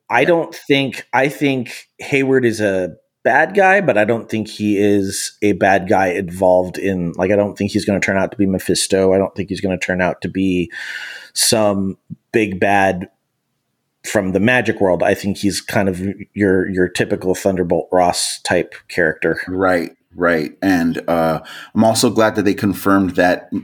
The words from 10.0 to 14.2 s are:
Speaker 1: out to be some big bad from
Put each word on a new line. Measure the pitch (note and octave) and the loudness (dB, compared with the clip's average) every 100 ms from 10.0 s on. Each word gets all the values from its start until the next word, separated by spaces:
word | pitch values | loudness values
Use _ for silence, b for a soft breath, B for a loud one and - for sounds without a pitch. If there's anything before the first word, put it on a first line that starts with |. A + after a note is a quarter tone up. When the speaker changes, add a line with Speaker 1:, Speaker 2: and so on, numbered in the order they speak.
Speaker 1:
out | F2+ - | -2 -2
to | F#2 | -6
be | F2+ F#2+ F2+ E2 B B B B B B | -2 0 0 -4 B B B B B B
some | - - A2+ G#2 G2 F#2+ F2+ - - _ | -4 0 2 2 0 -4 -6 -16 -20 _
big | A#2 G#2+ F#2 | 0 0 0
bad | G2+ G2+ F#2+ F2+ F#2 _ _ _ _ _ _ _ _ _ | 2 4 2 0 -6 _ _ _ _ _ _ _ _ _
from | - A2 | -4 -2